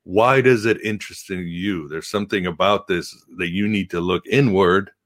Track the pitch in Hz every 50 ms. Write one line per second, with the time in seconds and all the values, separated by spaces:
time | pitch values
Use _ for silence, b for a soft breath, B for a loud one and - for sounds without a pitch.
0 | _ 87 92 104 113 123 135 135 123 127 127 110 104 117 107 - - 110 107 98
1 | - - - - - - 95 90 90 87 85 85 92 104 98 85 76 71 76 82
2 | - - - 101 104 101 - 101 90 87 85 78 92 98 104 98 - - 92 87
3 | 78 - - _ _ _ - 87 90 87 85 98 104 104 107 101 92 - - 87
4 | 85 92 90 85 - - 107 131 143 120 95 95 98 87 92 98 98 - _ _
5 | _